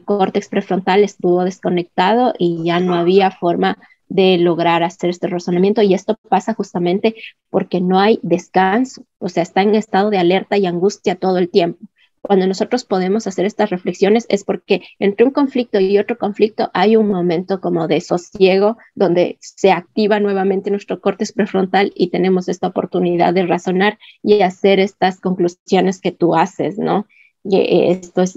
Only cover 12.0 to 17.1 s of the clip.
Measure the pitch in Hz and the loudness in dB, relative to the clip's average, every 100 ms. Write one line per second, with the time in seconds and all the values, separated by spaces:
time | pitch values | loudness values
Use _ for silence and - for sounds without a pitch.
12 | _ _ - 196 185 190 214 - - 190 | _ _ 0 2 2 -2 -2 -4 -2 -2
13 | 185 214 202 185 180 - 214 185 - 180 | -2 -2 -4 -4 -4 -2 -4 -4 -6 -2
14 | 190 226 - 202 - 196 - 185 - - | 2 2 0 -4 -4 -8 -4 -4 -4 -4
15 | 202 202 247 277 277 247 240 208 190 202 | -2 2 2 2 -2 -2 -2 0 2 2
16 | 208 233 208 202 214 - 220 - 196 220 | 0 -4 -6 0 -2 0 -4 0 2 4
17 | 214 | 2